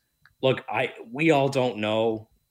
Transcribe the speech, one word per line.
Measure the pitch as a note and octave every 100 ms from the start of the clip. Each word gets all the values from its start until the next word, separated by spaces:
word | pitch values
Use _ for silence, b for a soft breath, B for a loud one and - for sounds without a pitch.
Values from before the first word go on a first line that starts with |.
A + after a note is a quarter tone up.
| _ _ _ _
look, | C3 B2 -
I, | G#2+ C3+ - -
we | A#2+ E3
all | C#3+ C#3
don't | C3+ B2+ G#2+
know | G#2+ G#2+ A2+ A2 A2 _ _